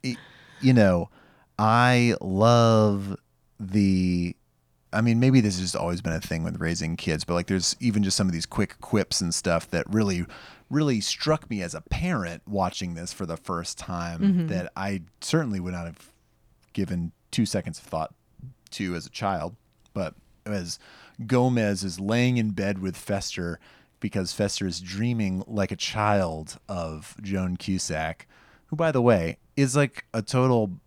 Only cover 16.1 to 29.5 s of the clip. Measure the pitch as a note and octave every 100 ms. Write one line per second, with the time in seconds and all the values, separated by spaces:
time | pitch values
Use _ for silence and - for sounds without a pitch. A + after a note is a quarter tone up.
16.1 | _ _ _ _ _ _ - F#2 F2+ E2+
17.1 | - _ - G#2+ G2+ F2 D#2+ - D#2+ D#2
18.1 | _ _ _ B2+ - _ - F#2+ F2 -
19.1 | - G2+ F2+ D#2+ A#2 _ _ _ - E2+
20.1 | - _ _ - G2+ F2 - - - -
21.1 | - A#2 B2+ B2+ A#2+ G#2+ G2 F#2+ E2+ G2
22.1 | A#2 B2 B2 A2 G2 G2 F#2+ F#2+ E2+ -
23.1 | G2 - - E2+ E2 - - _ _ G#2
24.1 | - F2+ - G2+ - G2 E2+ F2+ G2 A#2
25.1 | A#2+ G2+ F#2 G2 G#2+ F#2+ F#2 - G#2+ G#2
26.1 | G2+ F2+ D#2+ D#2 - - F#2+ E2 D#2 -
27.1 | - G2+ G2 F#2 F2+ - F#2 - D#2 D#2+
28.1 | E2 - _ _ _ _ D#3 E3 C3+ A#2+
29.1 | G#2+ E2 D#2+ _